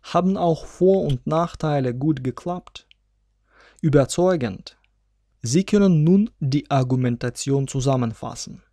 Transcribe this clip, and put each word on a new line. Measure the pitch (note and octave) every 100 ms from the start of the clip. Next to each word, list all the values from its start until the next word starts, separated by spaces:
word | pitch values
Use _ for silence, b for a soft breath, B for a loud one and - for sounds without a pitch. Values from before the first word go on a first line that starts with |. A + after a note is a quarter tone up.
Haben | - E3+ F3+ G3
auch | F3 D#3+
Vor- | - - F#3 G3
und | D#3 C3 -
Nachteile | D#3+ E3+ - D#3 C#3+ B2+
gut | B2 D3+ C#3+
geklappt? | C3 - F3 F3+ - - _ _ _ _ _ _ b b b b
Überzeugend. | D#3+ C#3+ B2 - F#3 F3 A#2 F#2 - _ _ _ _ _ _ _
Sie | A#2 D#3
können | G3 G#3 G3 D#3+
nun | D#3 G3 G#3+ _
die | C#3 C#3+ -
Argumentation | C#3 B2+ B2+ B2+ A#2+ B2 - C#3 C#3 C3+
zusammenfassen. | C3+ C3 C3 A#2 G#2+ C3+ - - F#2+ _